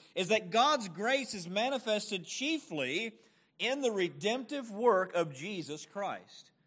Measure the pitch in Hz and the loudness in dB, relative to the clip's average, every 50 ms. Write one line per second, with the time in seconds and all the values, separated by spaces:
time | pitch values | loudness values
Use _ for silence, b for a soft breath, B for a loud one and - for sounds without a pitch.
0 | B B B 175 185 175 220 214 196 175 190 226 254 294 302 262 214 185 156 170 | B B B -2 2 2 2 2 2 2 4 4 6 6 4 2 0 -4 -6 -2
1 | 208 240 269 277 254 - - 196 165 175 185 208 233 269 277 247 - 226 214 208 | 0 2 2 0 0 -2 -6 -8 -6 -4 -2 0 0 0 0 -2 0 0 0 0
2 | 208 - 208 185 165 - - - 262 302 330 302 - - 175 147 131 127 147 190 | 0 -2 -4 -6 -6 -6 -6 -4 -2 -2 -2 -2 -4 -6 -4 -2 0 0 0 -2
3 | 226 226 - b b b b b b b b b 190 233 269 285 269 240 214 196 | -2 -4 -8 b b b b b b b b b -2 -2 0 2 0 0 2 2
4 | 180 170 139 143 156 208 233 262 247 - 294 277 247 226 196 208 240 240 202 185 | 0 0 0 -2 0 0 0 0 -4 -6 -6 -8 -6 -8 -4 2 6 6 6 6
5 | 185 180 - 175 165 156 139 127 151 202 208 180 151 135 151 147 - - - 196 | 4 2 2 0 0 0 -2 -8 -8 -6 -6 -6 -6 -6 -8 -10 -10 -12 -8 -6
6 | 202 175 113 92 90 - - - - _ _ _ _ | -6 -6 -6 -8 -10 -16 -20 -20 -20 _ _ _ _